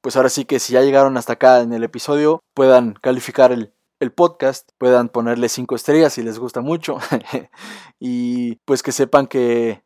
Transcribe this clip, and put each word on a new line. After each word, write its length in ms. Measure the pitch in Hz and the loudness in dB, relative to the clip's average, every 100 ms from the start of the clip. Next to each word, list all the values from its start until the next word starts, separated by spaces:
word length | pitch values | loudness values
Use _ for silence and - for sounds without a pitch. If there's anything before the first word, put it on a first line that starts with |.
pues 120 | 131 | -2
ahora 140 | 135 127 | 0 0
sí 160 | - | 0
que 160 | 127 131 | -4 -4
si 140 | - | 0
ya 80 | 127 | 2
llegaron 340 | 139 135 135 127 | 4 4 2 0
hasta 160 | 117 | -6
acá 300 | 120 127 123 | 2 4 4
en 100 | 117 | 2
el 100 | 117 | -4
episodio, 600 | 113 120 - 147 151 160 _ | -6 -8 -4 0 0 -2 _
puedan 400 | - 131 127 120 | 0 4 4 2
calificar 560 | 101 131 127 127 - 127 | -6 -4 -4 -6 2 4
el, 220 | 123 107 _ _ _ | 4 -8 _ _ _
el 140 | 127 | -8
podcast, 580 | - 170 - 135 135 _ _ | 0 0 0 -6 -6 _ _
puedan 300 | 127 123 120 | 2 2 0
ponerle 400 | 120 117 120 120 | -4 -4 -2 -4
cinco 260 | - 123 | -4 -8
estrellas 380 | 120 - 151 156 | -6 0 2 2
si 100 | 131 | 0
les 160 | 113 110 | -8 -8
gusta 220 | 123 123 | -10 -8
mucho 380 | 131 165 - - - 131 - 139 - | -6 -6 -6 -10 -6 -6 -6 -12 -12
<laughs> 480 | _ - - - _ | _ -20 -20 -20 _
y 560 | 123 123 123 123 120 113 - | -8 -6 -4 -4 -6 -10 -4
pues 180 | 135 | -2
que 80 | - | -2
sepan 340 | 127 135 143 135 | -2 2 2 0
que 560 | 135 120 120 117 101 | -2 0 0 -2 -6